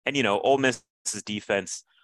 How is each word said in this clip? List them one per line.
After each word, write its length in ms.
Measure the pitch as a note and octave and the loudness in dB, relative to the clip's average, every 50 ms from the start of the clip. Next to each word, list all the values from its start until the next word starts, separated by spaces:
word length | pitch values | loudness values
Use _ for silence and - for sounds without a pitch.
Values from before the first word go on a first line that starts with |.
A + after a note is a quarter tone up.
| - | -6
and, 100 | B2 C#3 | -4 0
you 60 | C#3+ B2 | 0 2
know, 160 | G#2 G2+ G2+ | 2 2 2
Ole 180 | - A#2+ C3+ C#3 | 4 2 2 4
Miss's 260 | C3+ C3 A#2+ - _ _ _ _ - - - G#2 - | 4 2 0 0 _ _ _ _ -8 -8 -8 -8 -8
defense, 580 | - G#2+ G#2 - - G#2+ G2 F#2+ - - - - _ _ _ | -8 -8 -6 -2 -2 -2 -2 -2 -4 -10 -14 -14 _ _ _